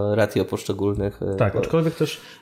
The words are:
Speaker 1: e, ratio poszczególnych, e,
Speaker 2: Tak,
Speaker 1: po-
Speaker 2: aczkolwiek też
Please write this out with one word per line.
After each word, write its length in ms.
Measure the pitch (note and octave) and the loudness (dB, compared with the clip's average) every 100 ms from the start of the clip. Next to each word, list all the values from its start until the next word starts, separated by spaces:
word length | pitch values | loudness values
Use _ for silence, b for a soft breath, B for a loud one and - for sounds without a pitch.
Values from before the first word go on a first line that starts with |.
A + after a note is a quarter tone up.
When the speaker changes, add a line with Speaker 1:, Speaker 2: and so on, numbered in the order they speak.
| G#2 | 2
Speaker 1:
e, 40 | G#2 | 2
ratio 300 | G#2 G#2+ F#2 | 2 2 0
poszczególnych, 760 | G#2+ - G2 G2+ G2+ G2+ - | -2 -4 -2 0 0 -2 -4
e, 140 | F#2 G2 | -4 0
Speaker 2:
Tak, 180 | G2+ | 0
Speaker 1:
po- 60 | G#2+ | 0
Speaker 2:
aczkolwiek 360 | F#2+ E3 D#3+ - | 0 2 2 0
też 260 | D#3 - B B | -2 -4 B B